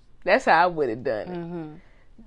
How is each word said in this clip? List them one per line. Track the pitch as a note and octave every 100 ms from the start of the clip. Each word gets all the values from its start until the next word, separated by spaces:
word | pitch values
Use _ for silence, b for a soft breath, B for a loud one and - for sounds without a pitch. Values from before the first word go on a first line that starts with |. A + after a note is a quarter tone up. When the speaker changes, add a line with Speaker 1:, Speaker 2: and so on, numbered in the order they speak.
| - -
Speaker 1:
That's | E3+ A#3 -
how | E3
I | F3+
woulda | E3 C3 A#2
done | B2+ G#2+ F2+
it. | F3
Speaker 2:
Mm-hmm. | E3+ F3 D#3 D#3 b b b -